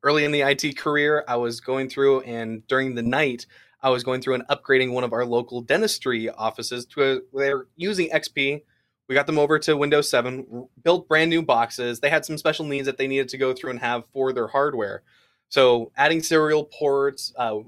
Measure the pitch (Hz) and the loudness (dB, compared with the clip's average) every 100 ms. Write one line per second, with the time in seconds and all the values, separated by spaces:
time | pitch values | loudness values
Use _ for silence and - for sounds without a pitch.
0 | 131 151 147 147 139 139 151 131 - 147 | 2 2 2 2 2 2 -2 -4 -2 0
1 | 147 151 - 120 120 117 - 131 131 135 | 2 0 0 -2 -2 -6 -4 -4 -4 0
2 | 139 135 120 117 113 110 - 131 131 120 | 2 2 0 -8 -8 -8 -2 -2 0 -2
3 | 117 131 147 120 - - _ _ 135 127 | -2 2 0 -2 -12 -20 _ _ 0 0
4 | 120 127 131 127 123 139 - 131 127 123 | 0 -4 -2 -2 0 -4 2 2 2 -2
5 | 123 113 123 120 123 123 117 156 214 - | -2 -2 0 0 -2 -10 0 0 0 -2
6 | 135 117 110 - 110 - 120 123 120 - | -2 -2 -4 -4 -6 -6 -10 -10 -10 0
7 | 135 131 127 135 139 139 131 _ 180 202 | 0 0 -4 -2 0 -2 -6 _ -6 -2
8 | 165 156 - - 139 147 _ _ _ _ | 0 0 -4 -4 -2 -2 _ _ _ _
9 | _ 131 143 156 147 156 151 151 147 147 | _ 0 2 2 4 2 2 0 4 2
10 | 143 127 120 131 131 120 127 _ 170 175 | 4 0 0 -6 -10 -14 -16 _ 0 0
11 | - 156 165 165 156 120 117 - 123 117 | 2 2 2 0 2 2 0 -2 -6 -2
12 | 143 156 151 151 165 156 151 139 135 135 | 0 0 -2 -4 -2 -2 -4 -4 -4 -4
13 | 135 135 127 135 131 127 127 123 120 120 | -2 -2 -2 -2 -2 -2 -6 -6 -4 -4
14 | 117 135 131 127 110 139 143 131 101 98 | -6 -4 -2 -2 -2 0 0 -2 -6 -6
15 | _ _ _ _ _ - 131 120 113 - | _ _ _ _ _ 4 6 6 0 0
16 | 147 165 160 160 156 151 147 - 147 139 | 2 2 2 2 4 2 -2 -2 0 2
17 | 139 139 - - 120 107 | 0 -2 -12 -4 -4 -4